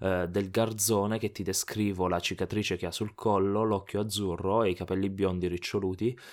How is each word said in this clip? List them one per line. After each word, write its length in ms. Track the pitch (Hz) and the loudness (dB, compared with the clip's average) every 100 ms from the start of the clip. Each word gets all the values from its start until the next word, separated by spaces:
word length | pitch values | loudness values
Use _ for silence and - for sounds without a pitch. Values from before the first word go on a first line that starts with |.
eh, 260 | 95 90 87 | 0 0 0
del 200 | 101 95 | -2 0
garzone 680 | 110 110 107 104 104 104 110 | 0 0 0 2 2 2 0
che 140 | 107 | -2
ti 120 | - | -4
descrivo 640 | 95 92 - 107 104 92 90 | -2 -2 -2 0 0 2 2
la 100 | 87 | 2
cicatrice 560 | - 90 92 104 101 | 0 -2 -2 0 0
che 100 | 90 | -2
ha 60 | 87 | -4
sul 240 | - 107 | -4 -6
collo, 480 | - 110 98 98 104 | -2 2 4 4 4
l'occhio 380 | 110 98 - 101 | 2 0 0 -4
azzurro 600 | 107 101 98 85 95 110 | -2 -2 -2 -2 0 2
e 80 | 101 | 2
i 40 | |
capelli 340 | 90 90 95 98 | 0 -2 0 0
biondi 380 | 98 98 90 87 | 0 0 0 -2
riccioluti, 720 | 87 - 104 95 92 113 127 - | -2 -4 -2 -2 0 -2 -2 -10